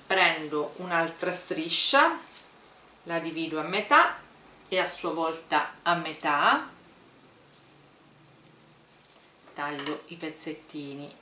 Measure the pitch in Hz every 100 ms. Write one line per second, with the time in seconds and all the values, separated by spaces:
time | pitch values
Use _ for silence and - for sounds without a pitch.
0 | - 190 175 160 151 151 147 - 180 170
1 | 160 - 180 - - 156 165 - - 269
2 | 320 330 - - - - - - - -
3 | 170 165 160 156 160 156 165 202 202 302
4 | 349 - - - - - - 185 175 -
5 | 175 160 165 160 - 151 - - - 170
6 | 160 151 156 143 196 294 - - - -
7 | - - - - - - - - - -
8 | - - - - - - - - - -
9 | - - - - - - 147 143 143 151
10 | - 170 160 - 165 151 - 151 139 139
11 | 143 -